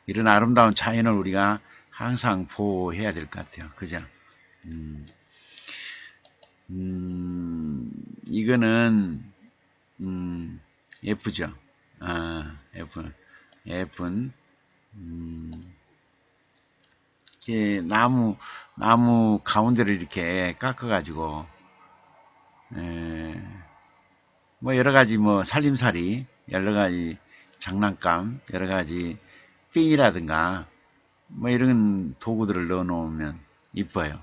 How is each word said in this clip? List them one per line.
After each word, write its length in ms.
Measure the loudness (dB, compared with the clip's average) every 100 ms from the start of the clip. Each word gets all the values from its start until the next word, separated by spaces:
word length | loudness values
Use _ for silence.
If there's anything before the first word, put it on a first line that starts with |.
| -6
이런 200 | 0 6
아름다운 460 | 6 6 8 8
자연을 380 | 6 0 2 2
우리가 480 | 2 2 2 2 0 -6 -20 _
항상 560 | -8 -4 -2 0 0 -4
보호해야 640 | -4 -2 0 -2 -2 -4
될 140 | -4 -8
것 140 | -12
같아요. 260 | -14 -14 -16 -12
그죠? 220 | -10 -10 -12 _ _ _ _ _ -14
음, 400 | -12 -12 -14 -16 _ _ -20 -20 -20 -16 -14 -14 -16 -18 _ -20 _ -20 _ -12
음, 1200 | -8 -6 -6 -6 -6 -6 -6 -6 -6 -6 -8 -8 -12 -16 -16 -6
이거는, 1000 | -2 2 4 4 4 4 4 2 -4 -12 _ _ _ _ _ _ -12
음, 600 | -8 -6 -6 -8 -10 -14 _ _ _ -12
F죠. 480 | -6 -4 -4 -6 -6 -10 _ _ _ -12
아, 580 | -6 -4 -4 -6 -8 -14 _
F. 360 | -16 -14 -12 -12 -16 _ -20 _ _ -8
F는, 680 | -6 -6 -8 -6 -4 -6 -10 _ _ _ _ _
음, 560 | -18 -14 -12 -10 -12 -12 -14 -18 -20 _ _ _ _ _ _ _ _ _ _ _ _ _ _ _ _ -4
이렇게 340 | -2 0 0
나무, 540 | 0 2 4 4 2 -2 -10 -18 -18
나무 680 | -4 2 4 6 6 6 2
가운데를 500 | 2 2 4 4 2
이렇게 600 | 0 -2 -4 -2 0 -2 -2
깎아가지고, 880 | -6 -4 -2 -2 -2 -6 -6 -6 -12 -18 _ _ -20 _ _ _ _ _ _ _ -16 -10
에, 680 | -8 -6 -6 -6 -8 -10 -12 -16 -20 _ _ _ _ _ _ _ _ -8
뭐 180 | 0 2
여러 160 | 6
가지 240 | 8 6 6
뭐 260 | 4 4
살림살이, 840 | 2 2 2 2 2 0 -2 -4 -6 _ -6
여러 220 | -2 0
가지 440 | 2 2 0 -4 -8 _ -20 -20 -14
장난감, 840 | -6 -2 -2 0 0 0 -2 -8 -8
여러 140 | -6 -2
가지 520 | -2 -2 -4 -6 -8 _ -20 -20 _ _
핀이라든가 960 | 2 4 6 6 4 -2 0 0 -2 -10 _ _ _ _ _ -16
뭐 220 | -6 0
이런 640 | 2 4 6 4 2 -4 -8
도구들을 520 | -4 -2 0 0 0
넣어놓으면 720 | -2 -2 -2 -4 -6 -6 -8 -16 _ _
이뻐요. 500 | -8 -4 -4 -4 -6